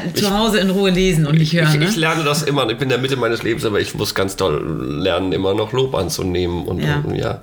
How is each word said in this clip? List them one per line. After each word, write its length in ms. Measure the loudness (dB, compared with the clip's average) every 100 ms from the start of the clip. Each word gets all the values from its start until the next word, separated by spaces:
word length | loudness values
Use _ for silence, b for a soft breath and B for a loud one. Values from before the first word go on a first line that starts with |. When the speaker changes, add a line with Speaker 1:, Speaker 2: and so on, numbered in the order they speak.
| -2
Speaker 1:
zu 100 | -2
Speaker 2:
Ich 60 | 0
Speaker 1:
Hause 280 | 2 2 2
in 100 | 2
Ruhe 220 | 2 2
lesen 360 | 2 4 4 4
und 120 | 4
nicht 160 | 4
hören, 140 | 2 2
Speaker 2:
ich, 60 | 2
Speaker 1:
ne? 80 | 2
Speaker 2:
ich 100 | 0
lerne 260 | 0 0
das 200 | 0 0
immer. 220 | 0 0 0
Ich 80 | -2
bin 60 |
in 60 | 0
der 80 | 0
Mitte 180 | 0 0
meines 260 | 0 0
Lebens, 220 | -2 -2
aber 160 | 0 0
ich 140 | -2
muss 200 | -2 -4
ganz 220 | -2 -2 0
doll 640 | 0 0 -2 -4 -4 -2
lernen, 320 | 0 0 0
immer 220 | 0 0
noch 180 | 0 -2
Lob 220 | -2 0
anzunehmen. 720 | 0 -2 -2 -2 0 -2 -2 -4
Und, 140 | -2
Speaker 1:
Ja. 140 | -2 -2
Speaker 2:
und, 120 | -2
ja, 260 | -2 -4 -6